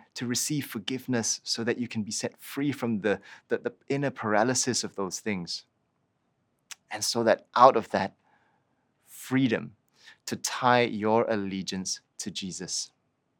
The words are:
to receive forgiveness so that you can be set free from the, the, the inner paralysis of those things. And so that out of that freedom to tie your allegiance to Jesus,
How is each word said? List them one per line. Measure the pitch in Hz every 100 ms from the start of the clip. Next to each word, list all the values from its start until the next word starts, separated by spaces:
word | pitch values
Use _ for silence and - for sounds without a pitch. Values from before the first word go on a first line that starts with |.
| -
to | -
receive | 123 123 - 151
forgiveness | 127 113 95 131 - 120 107 -
so | - -
that | 113 117
you | 120
can | 117
be | 104
set | - - -
free | - - 143
from | 127 120 107
the, | 104 98 - - _
the, | 113
the | 120 - -
inner | 139 139
paralysis | 131 110 104 120 127 - 113
of | 101
those | - 95 -
things. | 110 95 85 - - _ _ _ _ _ _ _ _ _ _ - _
And | 104
so | - 117
that | 113 95 - 117
out | 131 117
of | -
that | 98 95 - _ _ _ _ _ _ _ _ _
freedom | - - 131 131 107 - - _ _ - - -
to | 110
tie | - - 127 123
your | 120 107 107 113 113
allegiance | 110 98 95 87 95 92 - _ -
to | -
Jesus, | - 95 85 85 - - _ _ _ _ _